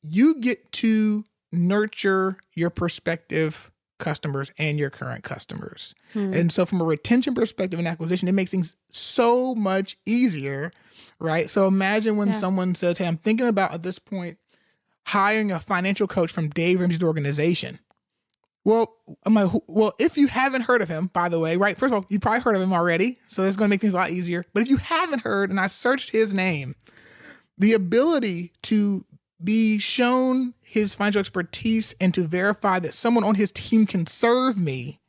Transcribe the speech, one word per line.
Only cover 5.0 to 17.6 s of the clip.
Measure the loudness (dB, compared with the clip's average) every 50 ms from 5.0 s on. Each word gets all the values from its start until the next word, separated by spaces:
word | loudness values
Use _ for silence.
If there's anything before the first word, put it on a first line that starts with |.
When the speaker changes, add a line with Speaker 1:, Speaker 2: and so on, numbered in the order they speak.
| -10 -10 -10 -10 -10
Speaker 1:
customers. | -12 -12 -12 -12 -12 -12 -12 -12 -14 -14 -16 -18 -18 -18 _ _ _
Speaker 2:
Hmm. | -6 -6 -4 -2 0
Speaker 1:
And | 0 0 2
so | 2 0 0
from | 0 0 0
a | 0
retention | 0 -2 -2 _ 0 2 2 2 0 0
perspective | 0 -2 -2 -2 -6 -6 -4 -4 -4
and | -4 -4
acquisition, | -4 -4 -4 -4 -2 -2 0 0
it |
makes | 0 0 0 0
things | -2 -2 -2 -4 -8 _ _ _
so | -12 -10 -10 -4 0 2 2 4 4 2 2 -2 -2
much | -2 -2 0 0 -2 -2 -4 -10 _ _
easier, | -2 2 2 2 2 0 -2 -6 -6 -6 -6 -8 -10 _ _ _ _ _ -20 -20 -20 _ _
right? | -4 -2 -2 -2 -2 0
So | 2 2 4
imagine | 4 4 2 2 0 0 0 0 0 0 0
when | 0 0
Speaker 2:
Yeah. | 0
Speaker 1:
someone | 0 -2 -2 0 0 0 -2 -2
says, | 0 0 -2 0 0
"Hey, | -2
I'm | -4 -4
thinking | -2 0 0 0 2 2 0
about | 2 2 0 -2
at | -2 -6
this | -8 -8 -10 -10
point | _ _ -10 -8 -8 -10 -12 _ _ _ _ _ _ _ _ _ _ _ _ _ _
hiring | -2 0 2 2 2 2 0 0 -2
a | -2 -4
financial | -4 -4 -4 -2 0 -2 0 0 -2
coach | -2 0 -2 -2 0
from | -2 -4 -4 -2
Dave | -2 0 0 2 2 2
Ramsey's | 2 0 0 2
organization." | 0 0 0 0 -2 -2 -2 0 0 0 0 0